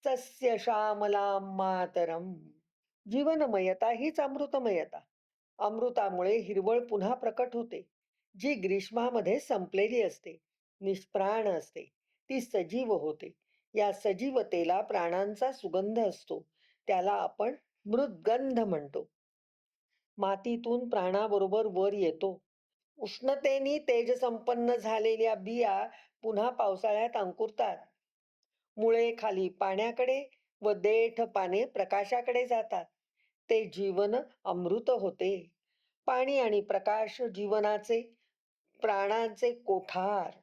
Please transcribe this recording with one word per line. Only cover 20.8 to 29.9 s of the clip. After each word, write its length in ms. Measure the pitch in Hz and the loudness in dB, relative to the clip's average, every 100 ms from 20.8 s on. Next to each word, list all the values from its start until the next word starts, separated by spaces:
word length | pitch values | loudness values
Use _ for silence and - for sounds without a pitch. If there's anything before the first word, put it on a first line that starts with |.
| 240 | 0
प्राणाबरोबर 800 | 233 180 190 214 202 190 208 220 | 0 2 2 2 2 4 2 0
वर 260 | 185 196 | 2 0
येतो. 500 | 202 175 160 190 185 _ _ _ _ _ _ | 2 0 0 -4 -6 _ _ _ _ _ _
उष्णतेने 800 | 214 - 254 277 285 269 269 294 | -12 -4 -2 0 2 0 0 -2
तेजसंपन्न 960 | 294 240 233 247 247 226 226 240 240 240 | 2 2 2 0 0 -2 -2 0 2 0
झालेल्या 580 | 208 220 220 220 226 | 0 0 0 2 0
बिया 540 | 214 190 233 226 196 220 - - _ | 0 -4 0 2 0 -4 -10 -20 _
पुन्हा 280 | 220 208 226 | -4 0 0
पावसाळ्यात 600 | 247 214 190 220 208 233 | 0 0 2 0 0 0
अंकुरतात. 600 | 233 190 175 220 - 226 180 - _ _ _ _ _ _ _ _ - | -2 -4 -4 -6 -2 -2 -2 -12 _ _ _ _ _ _ _ _ 0
मुळे 380 | 226 226 233 233 | 2 4 2 0
खाली 300 | 214 190 185 | -2 0 -2
पाण्याकडे 800 | 190 196 190 226 | 0 -2 2 0